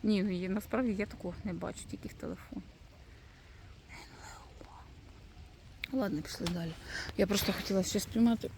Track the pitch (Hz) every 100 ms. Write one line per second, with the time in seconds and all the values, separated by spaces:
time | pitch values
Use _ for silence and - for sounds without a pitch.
0 | 214 208 202 180 185 202 - 226 254 196
1 | 208 - 180 175 208 170 - - - -
2 | - - - - - - - - - -
3 | - - - - - - - - - -
4 | - - - - - - - - - -
5 | - - - - - - - - - 262
6 | 202 294 - - 175 175 165 160 - -
7 | - - 190 196 - 190 - 190 185 202
8 | - 226 233 226 -